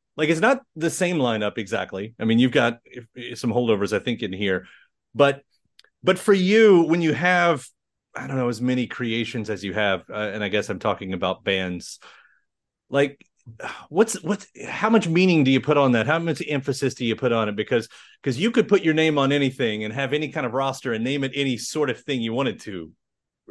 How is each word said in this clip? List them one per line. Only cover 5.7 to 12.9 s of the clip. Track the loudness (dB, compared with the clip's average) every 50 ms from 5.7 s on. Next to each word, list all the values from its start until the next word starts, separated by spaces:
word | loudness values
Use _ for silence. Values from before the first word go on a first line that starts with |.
| _ _ _ _ _ _
but | 0 0 0 2
for | 4 2
you, | 4 4 4 4 6 6 8 8 8 6 6
when | 4 2 0
you | 2 0
have, | 0 0 0 2 2 4 2 2 2 0 -4 -14 _ _ _ _ _ _ _ _ -14
I | -12 -10
don't | -6 -4
know, | -2 -2 -2
as | -2 -2
many | -2 -2 0 -2 -4
creations | -6 -6 -8 -6 -4 -4 -4 -4 -6 -6 -8 -6 -6
as | -8 -6
you | -6 -6 -2
have, | 0 0 0 0 -2 -6 -10
uh, | -8
and | -6 -6 -6 -4 -4
I | -4 -2
guess | -2 -2 -2 -2
I'm | -6 -4
talking | -2 -4 -4 -4 -6 -8
about | -6 -4 -2 -4 -4 -4 -2
bands, | -2 -2 -2 -2 -4 -6 -8 -10 -14 -20 -20 -20 -20 -20 -20 _ _ _ _ _ _ _ _ _ _ _ _ _
like, | -4